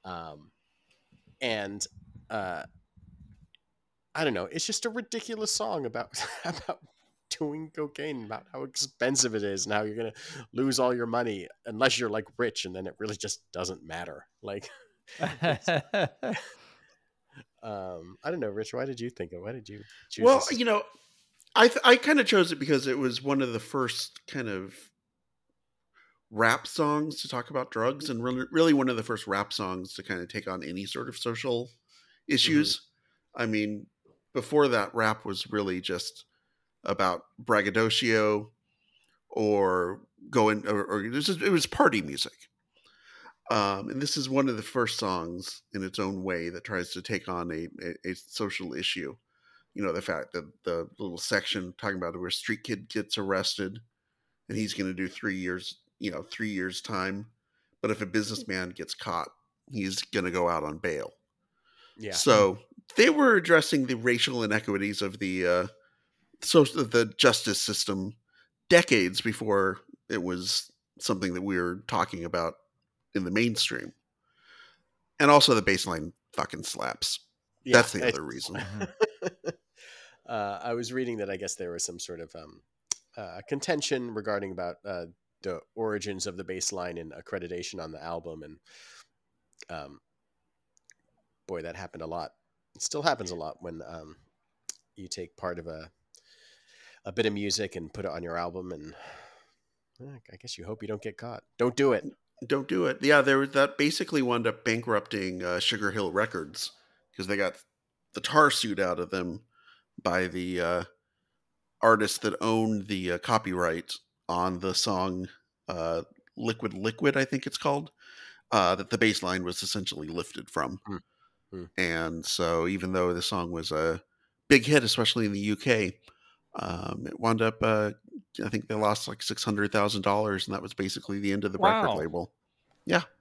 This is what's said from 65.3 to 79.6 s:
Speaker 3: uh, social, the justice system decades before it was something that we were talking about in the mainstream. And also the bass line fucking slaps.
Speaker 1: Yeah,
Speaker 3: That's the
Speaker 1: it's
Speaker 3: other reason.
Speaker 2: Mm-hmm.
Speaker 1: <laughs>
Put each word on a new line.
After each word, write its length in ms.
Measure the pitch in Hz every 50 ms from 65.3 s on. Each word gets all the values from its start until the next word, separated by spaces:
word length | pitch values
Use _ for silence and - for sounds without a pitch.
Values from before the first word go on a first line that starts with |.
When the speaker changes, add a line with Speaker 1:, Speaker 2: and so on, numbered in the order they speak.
| 92 92 90
Speaker 3:
uh, 200 | 87 87 90 90 90 - _ _ _ _ _ _ _ _ _ _ _ _ _
social, 420 | - - - 170 143 - - 160 135
the 300 | 113 117 120 117 107 -
justice 440 | - - - 113 - - 113 98 -
system 520 | - - 107 - - - 98 95 95 104 113 _ _ _ _ _ _ _ _ _ _ _
decades 520 | 175 170 170 - 127 110 92 90 95 -
before 580 | - 113 107 - 117 110 101 98 95 95 95 - _ _ - _ _ -
it 120 | - 101 87
was 480 | 92 90 90 90 95 - - - - _ _ _ _ _ -
something 340 | - - 113 92 95 92 87
that 100 | 90 95
we 140 | 101 95 90
were 240 | 87 87 90 98 110
talking 360 | - 120 98 90 - - - 85
about 300 | 85 85 87 82 82 - _ _ _ _ _ _ _ _ _ _ _ _
in 80 | 101 92
the 60 | 90
mainstream. 600 | 92 107 120 117 110 - - - - 62 - - - _ _ _ _ _ _ _ _ _ _ - - - - - _ _ _ _ _ _ _ _ _ -
And 100 | 147 143
also 220 | 147 147 139 - 123
the 80 | 110
bass 240 | 92 101 95 90 -
line 280 | 95 85 80 76 85 - _ _ _ -
fucking 300 | - 73 - - - -
slaps. 560 | - - - 50 62 - - - - - - _ _ _ _ _ _ _ _ _
Speaker 1:
Yeah, 140 | 127 123
Speaker 3:
That's 140 | 120 117 - -
the 120 | 101 110
Speaker 1:
it's 100 | 123 -
Speaker 3:
other 80 | 69 80
reason. 300 | 69 58 67 - - 90
Speaker 2:
Mm-hmm. 280 | - 95 92 101 214 196 -
Speaker 1:
<laughs> 600 | - - - 427 - - - 180 - _ - 151 - _